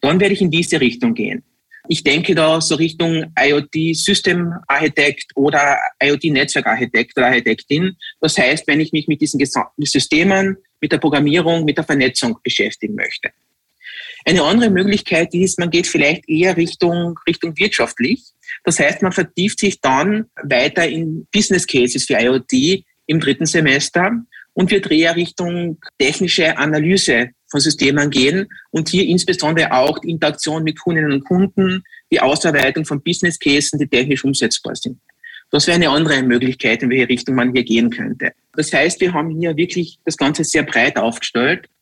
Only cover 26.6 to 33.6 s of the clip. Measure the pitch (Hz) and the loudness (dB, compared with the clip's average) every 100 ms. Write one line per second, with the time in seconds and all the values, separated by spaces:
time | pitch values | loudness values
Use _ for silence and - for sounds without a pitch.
26.6 | 143 156 156 190 - 123 120 _ _ 147 | 0 2 2 2 2 0 0 _ _ -2
27.6 | 147 - 135 143 147 139 131 175 208 - | 0 2 2 2 0 2 2 0 -4 -10
28.6 | - 160 160 180 190 175 - 180 151 165 | -6 -4 0 0 2 2 0 -2 0 0
29.6 | 156 160 143 - 175 165 151 147 - 160 | 2 2 2 0 -4 -2 -2 -2 -4 -2
30.6 | 160 156 - 165 151 139 139 180 196 - | -4 -4 -2 0 0 0 0 2 2 2
31.6 | 190 185 - - _ 175 - 151 175 147 | 0 0 -8 -20 _ 0 2 2 2 2
32.6 | 131 147 156 147 151 170 180 160 - 143 | 0 -2 -4 -4 -4 -2 -2 0 0 2